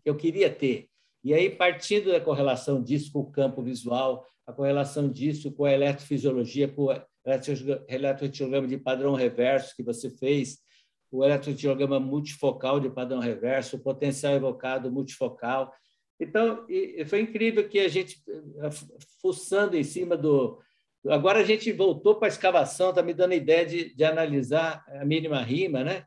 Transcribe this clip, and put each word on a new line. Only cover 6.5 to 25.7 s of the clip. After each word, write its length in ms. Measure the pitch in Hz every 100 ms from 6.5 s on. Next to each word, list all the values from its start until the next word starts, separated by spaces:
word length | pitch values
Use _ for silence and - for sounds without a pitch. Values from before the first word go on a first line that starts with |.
| 135 143
com 160 | 143
o 80 | 139 131 - _ -
eletro-, 600 | 131 135 131 131 135 -
eletroetiograma 800 | 127 139 139 139 - 135 135 131
de 100 | 139
padrão 380 | 135 127 139 135
reverso 580 | 127 120 123 135 135 -
que 60 |
você 300 | 120 117 135
fez, 480 | - 131 143 127 - _ _ _ _ _
o 140 | 131
eletroetiograma 760 | 139 143 147 139 143 131 139 135
multifocal 800 | 135 147 147 - 139 123 131 143
de 100 | 131
padrão 300 | 127 123 127
reverso, 580 | 120 104 117 135 127 139
o 20 |
potencial 540 | - 135 143 135 143
evocado 580 | 139 131 127 131 131 127
multifocal. 800 | 127 135 - 123 - 120 131 131 - _ _ _ -
Então, 460 | 156 208 226 214 -
e, 320 | 185 196 -
e 40 | 151
foi 160 | 202
incrível 460 | 220 226 226 208 208
que 120 | 202
a 80 | 190
gente, 340 | 160 185 - -
eh, 420 | 156 151 147 151
fu-, 240 | 147 - - - _
fuçando 560 | 185 - - 196 202 175
em 60 |
cima 340 | 139 180 180 165
do, 420 | 151 143 120 - _ _ _ _ 135
agora 320 | 147 180 214
a 40 |
gente 280 | 196 214 233
voltou 440 | 180 190 151 202 214
pra 120 | 214
escavação, 640 | - 185 180 135 - 185
tá 80 | 175
me 120 | 170
dando 180 | 160 180
a 40 | 175
ideia 300 | 139 165 165
de, 300 | 170 165 123
de 80 |
analisar 800 | 156 160 160 143 123 151 165 156 -
a 180 | 139 143
mínima 360 | 160 156 143
rima, 420 | 117 143 185